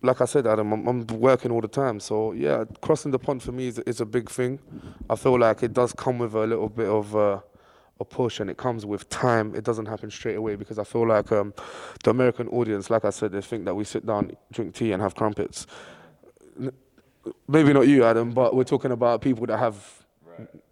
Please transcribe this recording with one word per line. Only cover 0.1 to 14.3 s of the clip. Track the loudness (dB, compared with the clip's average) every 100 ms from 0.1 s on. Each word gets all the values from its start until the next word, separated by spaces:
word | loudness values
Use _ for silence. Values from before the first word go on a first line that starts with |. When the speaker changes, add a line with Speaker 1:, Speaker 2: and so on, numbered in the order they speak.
| 2
Speaker 1:
I | 2
said, | 2 2
Adam, | 2 0
I'm, | -2 0
I'm | -2 -4
working | 2 4 4 2
all | -2
the | -2
time. | -2 -2 -4
So, | -4 -2 -2
yeah, | -2 0 0 -2 -6
crossing | -2 0 0
the | -4
pond | -2 -6
for | -6
me | -8 -6
is, | -6
is | -6 -4
a | -2
big | -4 -4
thing. | -4 -4 -6 -12 -18 -16 -10 -4
I | 0
feel | 4 6
like | 6 4
it | 0
does | 2 0
come | 0 -4 -2
with | -2
a | 0 0
little | -2 -4
bit | -2 0
of, | 0 0 0
uh, | 2 0 -6 _ _ _ _ -14
a | -10
push, | -4 -4 -2
and | -8
it | -4
comes | -4 -4 -6
with | -8 -8
time. | 0 2 2 2
It | -4
doesn't | -4 -4 -6
happen | -10 -12
straight | -8 -6 -4
away | -4 -6
because | -8 -10
I |
feel | -4 0 2
like, | 2 2
um, | 0 -2 -8 -16 -16 -16 -2
the | 2
American | 4 2 0 -2
audience, | -2 0 -2 0
like | 0 0
I |
said, | -2 -4
they | -4
think | -6 -6 -4
that | -4
we |
sit | -4 -4 -2
down, | -2 -2